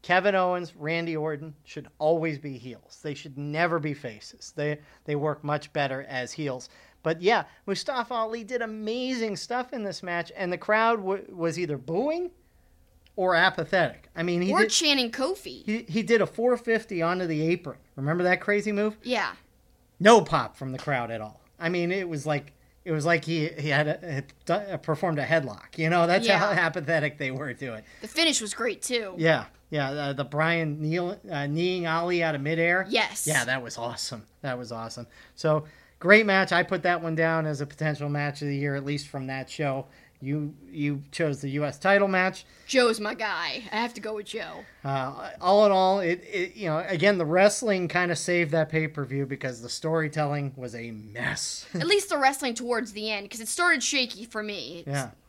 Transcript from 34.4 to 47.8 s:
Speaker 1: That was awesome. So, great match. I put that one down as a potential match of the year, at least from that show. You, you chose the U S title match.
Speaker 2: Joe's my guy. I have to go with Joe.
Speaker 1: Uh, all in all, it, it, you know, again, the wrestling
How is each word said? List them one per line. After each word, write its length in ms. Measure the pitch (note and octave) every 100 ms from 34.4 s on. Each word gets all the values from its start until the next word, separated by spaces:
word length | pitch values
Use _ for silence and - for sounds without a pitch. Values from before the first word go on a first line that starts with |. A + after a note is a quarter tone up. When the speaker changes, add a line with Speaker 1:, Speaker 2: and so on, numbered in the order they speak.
Speaker 1:
That 160 | C#3 B2
was 140 | A#2
awesome. 340 | A2+ A2+ - A#2 - - -
So, 280 | D#3+ D#3 D#3 - _ _
great 260 | F3 G#3+ G#3+
match. 260 | F#3+ F#3+
I 120 | F3
put 200 | F3 F#3
that 180 | F3+ F3
one 140 | E3 D#3+
down 300 | E3 E3 D#3
as 160 | C#3
a 40 | C#3+
potential 440 | - D#3 D3 C#3+
match 320 | D3 D3 C#3+
of 80 | D3
the 80 | C#3
year, 180 | C#3+ C#3
at 80 |
least 240 | C#3 D3 C#3
from 200 | C#3 C3
that 220 | C3+ C3
show. 360 | - D3 C3+ - - _ _
You, 320 | C3+ D3 D3 - -
you 300 | D#3 C#3+ C#3+ C#3+
chose 300 | - E3 C#3
the 80 | C#3
U 160 | C#3+ D3
S 120 | C#3
title 300 | F#3+ G3+ G3
match. 380 | F#3 F#3 F#3 - - -
Speaker 2:
Joe's 320 | C4 A#3+ A3+
my 120 | G#3
guy. 480 | B3+ G#3+ E3+ E3 C3 A3
I 20 | G#3+
have 180 | A#3+ A#3
to 40 |
go 160 | G#3+ G#3+
with 120 | G3+
Joe. 360 | A3 E3 E3 - - C#3+
Speaker 1:
Uh, 460 | C3+ C3 C#3 G3 -
all 240 | F3+ G3+ G#3
in 60 |
all, 260 | F#3+ F#3+ G3
it, 240 | E3+ F3+
it, 320 | - G3 F3+ A3
you 140 | F#3
know, 80 | D#3 F#3
again, 300 | F3+ F#3+ G3
the 80 | D3+
wrestling 640 | F3 G3+ - A#3 F#3+